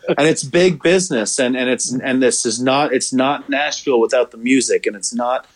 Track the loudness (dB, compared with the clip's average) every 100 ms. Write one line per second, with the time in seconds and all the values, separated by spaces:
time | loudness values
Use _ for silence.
0 | -2 0 2 0 0 2 2 2 2 2
1 | 2 -2 -2 0 0 0 0 -2 -2 -4
2 | -2 2 2 2 -2 -2 0 0 0 -2
3 | -2 0 0 -2 -4 -4 -4 -4 0 2
4 | 2 2 -2 -4 0 2 2 0 -2 -6
5 | -6 -4 -4 -4 -6